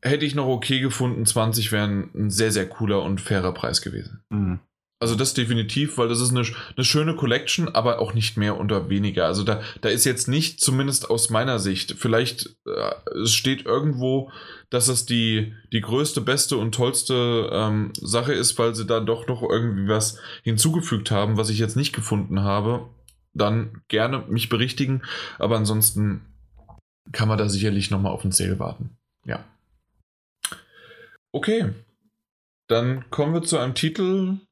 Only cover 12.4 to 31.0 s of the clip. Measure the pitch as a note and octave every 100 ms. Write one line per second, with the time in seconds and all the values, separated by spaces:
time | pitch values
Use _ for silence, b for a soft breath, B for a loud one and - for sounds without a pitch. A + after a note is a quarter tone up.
12.4 | - - - - G1+ - - - A2+ A2
13.4 | C3+ C3 - A#2 D3+ C3 B2+ C3+ C3+ B
14.4 | B B B B2 A#2+ B2 - A#2+ A2+ A2
15.4 | G#2+ - - A2+ G#2+ A#2+ D3 - G#2+ C3+
16.4 | - C3+ A2 A2 B2 C3+ - B2+ A#2+ A#2
17.4 | G#2+ F2+ G#2+ G#2+ G#2 - - A#2 B2 A#2+
18.4 | A#2+ - A#2 A2 G#2+ A2+ A2 A2+ - B2
19.4 | A#2+ A2+ A#2 G2 G2 G#2+ G#2 - B B
20.4 | - A2 D#3 E3 E3 A2+ - G2+ G#2 A2
21.4 | G#2+ G#2+ A2+ A#2+ C#3+ - G#2+ G#2 F#2+ F#2+
22.4 | G2+ G2+ G#2 A#2+ - - - _ _ -
23.4 | G#2 A2 A2 - _ G#2+ A2+ C3 - A#2
24.4 | A2+ A#2 B2 - C3+ C3+ B B B B
25.4 | G2+ A2+ G#2+ G#2+ G#2 - G#2 G2+ - -
26.4 | - - - - _ _ - - G#2+ G#2+
27.4 | G#2 G2 G#2+ G2+ G2 G2 G2 - F#2+ F#2+
28.4 | F#2 F#2 F2 - B2 - _ _ - A1+
29.4 | - _ _ _ _ _ _ _ _ _
30.4 | - B B B B B